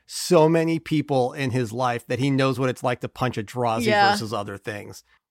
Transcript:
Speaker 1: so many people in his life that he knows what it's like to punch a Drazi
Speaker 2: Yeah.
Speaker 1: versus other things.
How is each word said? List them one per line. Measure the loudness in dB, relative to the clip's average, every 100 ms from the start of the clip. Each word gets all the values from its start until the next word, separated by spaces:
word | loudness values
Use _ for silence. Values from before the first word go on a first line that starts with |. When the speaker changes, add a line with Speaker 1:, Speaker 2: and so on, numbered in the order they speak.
| -14
Speaker 1:
so | -8 2 6 6
many | 4 2 -2
people | 0 -2 2 2 0
in | -2 -2
his | -2 -2
life | -2 -2 -2 -4
that | -2
he | 0
knows | 2 2 0
what | -2
it's | -2
like | -2 -4
to | -6
punch | -4 -4 -4
a |
Drazi | -8 -4 -2 0 2
Speaker 2:
Yeah. | 4 4
Speaker 1:
versus | 2 -2
other | -6 -6 -10
things. | -10 -10 -12 -18 -20 _ _